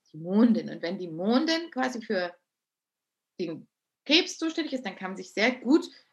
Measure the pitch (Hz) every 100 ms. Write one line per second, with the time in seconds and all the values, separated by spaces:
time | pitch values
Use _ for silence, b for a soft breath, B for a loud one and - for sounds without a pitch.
0 | _ 156 165 202 233 - 151 151 165 180
1 | 180 160 196 247 320 330 330 254 262 240
2 | - 190 175 - _ _ _ _ _ _
3 | _ _ _ - 170 151 - _ _ _
4 | - 320 359 - 330 339 302 254 202 180
5 | 190 190 - - 233 247 233 311 - B
6 | B